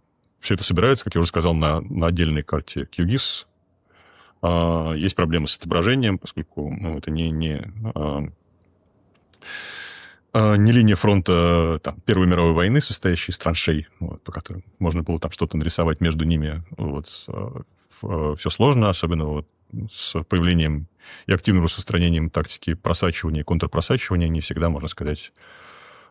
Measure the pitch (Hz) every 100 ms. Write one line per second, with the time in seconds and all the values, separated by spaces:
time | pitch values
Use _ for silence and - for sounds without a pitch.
0 | _ _ _ _ - 95 - 87 117 135
1 | 104 85 85 - 85 80 78 78 - 76
2 | 85 87 80 76 - 78 - 73 69 -
3 | 87 131 - - - _ _ _ _ _
4 | _ _ _ _ 85 85 85 82 80 78
5 | 92 - 82 82 76 - 85 80 95 131
6 | 117 92 - - 76 - 73 - 82 76
7 | 80 78 82 78 80 73 - 107 110 -
8 | 76 71 73 - _ _ _ _ _ _
9 | _ _ _ _ - - - - - -
10 | - - _ 117 107 104 107 120 110 98
11 | 104 101 90 87 85 85 82 80 - -
12 | - 95 90 87 85 82 92 139 - 104
13 | 92 87 - - - 80 - 78 76 -
14 | 87 - - - - 90 - - 85 85
15 | 80 82 80 - 80 80 76 - 82 76
16 | 87 78 80 82 76 78 82 - 76 71
17 | - - - - 50 - - _ _ -
18 | 104 82 76 73 80 - 123 131 104 90
19 | 82 82 76 76 - _ _ - 110 -
20 | - 82 78 90 85 85 78 76 80 _
21 | - - - 95 - 95 85 - - 87
22 | 87 82 78 - 78 - - 87 - 85
23 | 90 - 80 78 - 82 76 - - 127
24 | - 87 82 80 - 76 82 73 76 -
25 | 73 76 - _ - - - - - -
26 | _